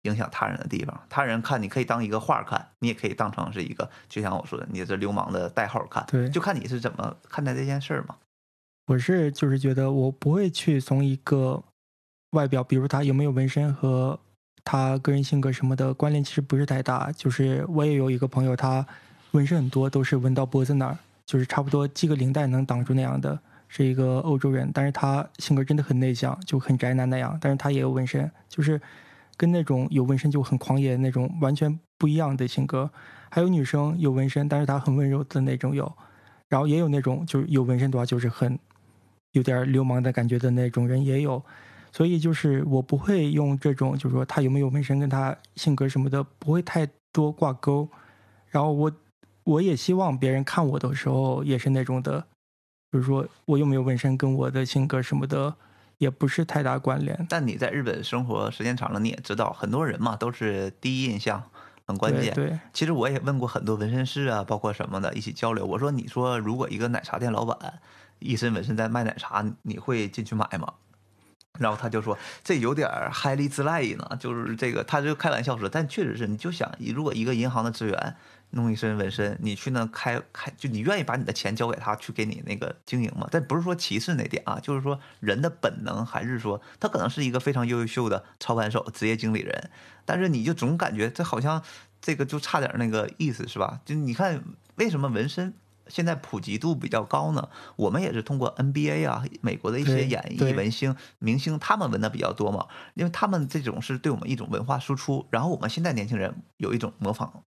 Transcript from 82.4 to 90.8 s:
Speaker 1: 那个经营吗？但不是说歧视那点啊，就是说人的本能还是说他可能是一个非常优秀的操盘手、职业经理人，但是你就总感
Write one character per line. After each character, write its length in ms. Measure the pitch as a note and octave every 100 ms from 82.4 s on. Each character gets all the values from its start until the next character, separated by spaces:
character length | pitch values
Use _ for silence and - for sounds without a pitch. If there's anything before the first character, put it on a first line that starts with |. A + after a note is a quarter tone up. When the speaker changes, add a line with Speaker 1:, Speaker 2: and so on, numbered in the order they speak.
| -
Speaker 1:
那 100 | G2
个 180 | - - -
经 160 | B2
营 100 | A2+ -
吗？ 100 | -
但 140 | E3
不 120 | C#3+ D#3+
是 60 |
说 120 | F3
歧 240 | F3 - G2+
视 160 | -
那 80 | D#3+
点 180 | - - -
啊， 120 | -
就 120 | -
是 60 | C#3
说 180 | C#3 C#3 - -
人 240 | G#2 G2+
的 80 | C#3+
本 320 | C#3 A2 -
能 240 | G#2+ G#2 A2+
还 180 | -
是 140 | A2+ B2
说 200 | A2 G2+ - -
他 100 | G#3+
可 100 | D3
能 120 | F#2+
是 120 | D3+
一 80 | C3
个 80 | B2+
非 140 | C#3
常 140 | C3 A#2+
优 200 | A#2+ A2+
秀 220 | - A#2
的 160 | F#2+ - _
操 160 | -
盘 160 | A#2 G#2+
手、 180 | A2+ -
职 120 | - G#2+
业 100 | A2
经 180 | A2
理 60 | A2
人， 300 | - - - - - - -
但 120 | E3+
是 100 | F#3
你 160 | C3
就 100 | A#2+
总 240 | E3 C3
感 160 | E3